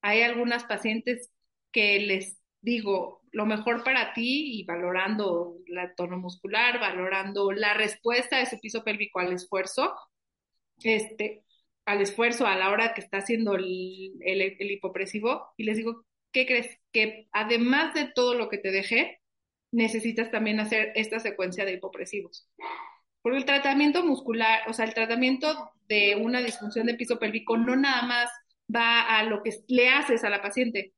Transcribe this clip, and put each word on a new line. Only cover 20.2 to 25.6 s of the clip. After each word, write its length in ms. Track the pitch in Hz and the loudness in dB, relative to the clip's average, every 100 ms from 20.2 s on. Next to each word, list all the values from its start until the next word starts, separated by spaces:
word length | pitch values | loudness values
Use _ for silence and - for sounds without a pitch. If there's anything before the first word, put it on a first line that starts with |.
| 226 | -2
también 280 | 220 214 214 | -2 0 0
hacer 320 | 214 220 214 220 | 0 0 0 -2
esta 240 | 220 233 | -2 -4
secuencia 460 | 226 196 185 180 196 | -6 -4 -4 -2 -4
de 80 | |
hipopresivos". 760 | 185 190 190 190 208 180 - _ _ - - - - _ _ | -4 -8 -10 -8 -8 -10 -16 _ _ -12 -12 -14 -20 _ _
Porque 160 | 233 262 | -2 -2
el 60 | 269 | 2
tratamiento 600 | 277 277 277 294 339 349 | 2 2 4 4 4 2
muscular, 560 | 262 - 226 220 226 214 | 0 0 2 4 2 0
o 60 | |
sea, 120 | 226 220 | -2 -2
el 80 | |
tratamiento 800 | 226 226 233 254 262 302 311 | 0 0 2 2 2 0 -2